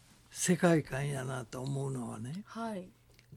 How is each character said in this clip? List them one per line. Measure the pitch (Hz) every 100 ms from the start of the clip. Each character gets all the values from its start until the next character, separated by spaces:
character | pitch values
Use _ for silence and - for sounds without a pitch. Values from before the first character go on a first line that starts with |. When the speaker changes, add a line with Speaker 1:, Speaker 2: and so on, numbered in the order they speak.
| - - _
Speaker 1:
世 | - - 175
界 | 180 165
観 | 131 135 143
や | 139 131
な | 131 120
と | 131
思 | 135 139 139
う |
の | 131 117
は | 113
ね、 | 120 170 214
Speaker 2:
は | 220 226 208
い。 | 185 - _ - -